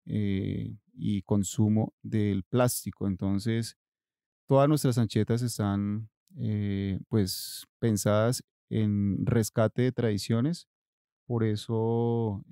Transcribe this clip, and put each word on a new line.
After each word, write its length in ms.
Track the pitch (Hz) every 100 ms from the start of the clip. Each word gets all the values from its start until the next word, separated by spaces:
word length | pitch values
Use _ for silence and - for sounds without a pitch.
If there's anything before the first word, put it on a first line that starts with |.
| -
eh, 720 | 107 101 98 101 104 110 107 _
y 300 | - 110 101
consumo 720 | - 104 98 - 107 107 - -
del 420 | 107 110 104 98
plástico. 640 | - 120 123 - 107 - 101
Entonces, 680 | 90 98 98 113 113 117 - _ _ _ _ _ _ -
todas 200 | 135 143
nuestras 300 | 151 139 120
anchetas 460 | 113 110 107 117
están, 640 | 120 - 101 101 101 107 110 _ _ 135
eh, 640 | 113 104 101 98 98 95 -
pues, 600 | 117 92 - - - - _
pensadas 640 | 117 104 107 104 113 127 - _ _
en 540 | 110 107 101 101 95 -
rescate 580 | 117 107 - 110 -
de 80 | 127
tradiciones. 760 | 127 117 104 - 113 139 175 - _ _ _ _ _ -
Por 180 | 120
eso, 1000 | 113 107 - 113 113 117 117 117 113 98 -